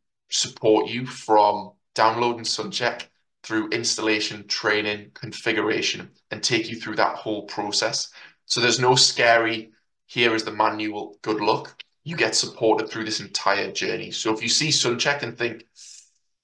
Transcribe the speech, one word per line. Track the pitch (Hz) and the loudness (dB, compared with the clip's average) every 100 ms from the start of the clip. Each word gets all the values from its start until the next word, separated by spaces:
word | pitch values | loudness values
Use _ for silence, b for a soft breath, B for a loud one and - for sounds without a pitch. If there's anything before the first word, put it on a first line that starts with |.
| _ _ - | _ _ -6
support | - - - 110 107 104 | -4 -4 0 4 4 4
you | 117 131 | -4 -8
from | - - 107 104 104 - _ _ - | -8 2 6 6 4 -4 _ _ 2
downloading | 113 113 120 113 | 2 2 0 -2
SunCheck | 110 - 101 92 123 120 - _ _ _ | -4 -4 -4 -2 -2 -4 -12 _ _ _
through | - 110 107 | -6 -4 -2
installation, | 117 117 - 107 107 107 107 101 | -2 -2 -2 0 0 -2 -8 -8
training, | - 113 104 107 104 104 | -4 0 0 0 -4 -10
configuration, | - 110 - - 110 104 110 - - - _ - | -16 -14 -8 -4 0 0 0 -2 -4 -10 _ -14
and | 110 | -6
take | - 120 110 | -2 0 -2
you | 113 | -8
through | 113 107 | -8 0
that | 101 - | 0 0
whole | 110 107 | -6 -6
process. | - - 101 - 110 - - B B B - | -8 -8 -4 -2 -2 -2 -8 B B B -6
So | - | 0
there's | 120 120 | 2 4
no | 127 131 | 4 6
scary, | - - 120 117 113 110 110 b b _ _ | 6 4 6 6 4 -2 -6 b b _ _
"Here | 127 120 110 | 2 2 2
is | |
the | 110 | -2
manual, | 107 110 107 107 104 104 - | 0 0 0 -4 -6 -10 -10
good | 110 107 | -4 -2
luck." | 104 127 - - - _ | 0 0 -2 -18 -20 _
You | 147 165 | -10 -2
get | 113 - | 0 0
supported | 107 - 110 110 110 | -2 2 4 4 0
through | 113 107 | -6 -6
this | 104 | -6
entire | 101 - - 101 95 | -6 -4 0 0 -2
journey. | - 95 101 - | -4 -4 -4 -6
So | - 113 | -6 -2
if | 110 | -2
you | 120 | 0
see | - 151 | 0 0
SunCheck | - 123 120 151 143 | 0 0 0 -2 -2
and | 117 - | -4 -6
think, | 117 110 - _ B B B B _ _ | -6 -6 -16 _ B B B B _ _